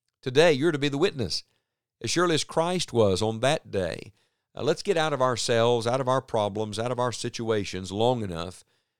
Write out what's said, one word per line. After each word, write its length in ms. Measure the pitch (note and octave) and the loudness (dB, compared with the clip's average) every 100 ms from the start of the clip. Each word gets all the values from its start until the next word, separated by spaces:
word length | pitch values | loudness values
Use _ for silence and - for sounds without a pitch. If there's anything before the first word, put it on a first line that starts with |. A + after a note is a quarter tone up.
| _ _ | _ _
Today, 320 | C3 B2+ E3+ | 0 4 6
you're 200 | C3+ E3 | 4 0
to 80 | C#3+ | 0
be 100 | C#3+ | -2
the 80 | C#3 | 0
witness, 460 | - C#3 F2+ - - _ _ _ _ - | -2 -2 -4 -6 -8 _ _ _ _ -10
as 80 | A2+ | -4
surely 240 | E3 F3 | 0 2
as 100 | D3+ | 0
Christ 480 | - D#3+ E3 F3+ - | 0 -2 0 -2 -2
was 300 | A#2 G#2 F#2 | 2 4 4
on 200 | A2 A2 | -2 0
that 280 | B2+ D#3 G#2+ | 0 -2 -4
day. 440 | G2+ F2 - - _ _ _ _ - | -4 -4 -6 -12 _ _ _ _ -6
Uh, 80 | |
let's 180 | B2 F3 | -2 -2
get 160 | G3+ E3 | -2 0
out 160 | D#3 | 0
of 80 | C#3 | 0
ourselves, 640 | B2+ A2+ - A#2 A#2 A#2+ A2+ | 0 0 0 2 4 2 2
out 160 | C3 | 2
of 60 | B2+ | 2
our 140 | C3 | 0
problems, 580 | - A2+ G#2 G#2 G#2+ G#2 | 0 -2 -2 -2 -6 -4
out 120 | A#2+ | -4
of 80 | A#2+ | -2
our 120 | B2 | -2
situations 800 | A2 B2+ - A2+ A2 G2 F#2 F#2 | -2 -8 -6 0 0 0 -8 -6
long 320 | G2+ A#2 B2 | 2 2 2
enough 400 | G2+ E2 F2+ - _ _ _ | -2 -6 -8 -12 _ _ _